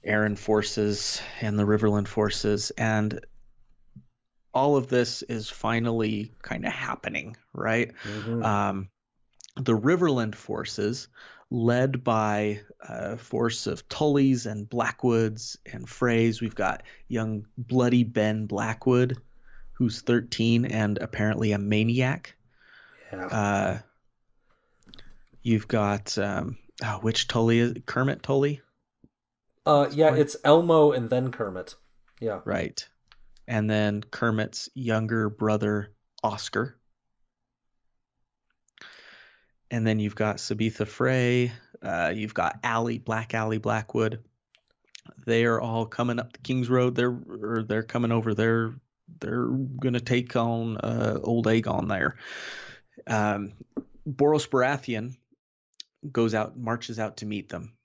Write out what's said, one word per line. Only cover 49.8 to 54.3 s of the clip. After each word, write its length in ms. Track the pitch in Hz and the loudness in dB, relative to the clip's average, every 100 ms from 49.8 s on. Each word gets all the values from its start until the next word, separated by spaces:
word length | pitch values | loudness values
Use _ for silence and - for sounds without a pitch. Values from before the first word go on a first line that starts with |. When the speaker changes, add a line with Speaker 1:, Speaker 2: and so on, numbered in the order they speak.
| 131 120 | -2 -2
Speaker 1:
take 340 | 120 123 123 127 | 0 -2 0 -2
on, 400 | 117 117 113 110 | 0 -2 -4 -4
uh, 400 | 107 117 110 - | -4 -2 -2 -2
old 240 | - 117 110 | 0 2 4
Aegon 420 | 113 113 110 - | 2 2 -2 -2
there. 280 | 98 67 - - - - - - - _ - - | 0 -2 -4 -16 -14 -14 -14 -16 -20 _ -20 -2
Um, 460 | 110 104 101 101 - - - - - - | 0 0 -2 -6 -12 -14 -14 -14 -14 -12
Boros 400 | 131 143 | 2 4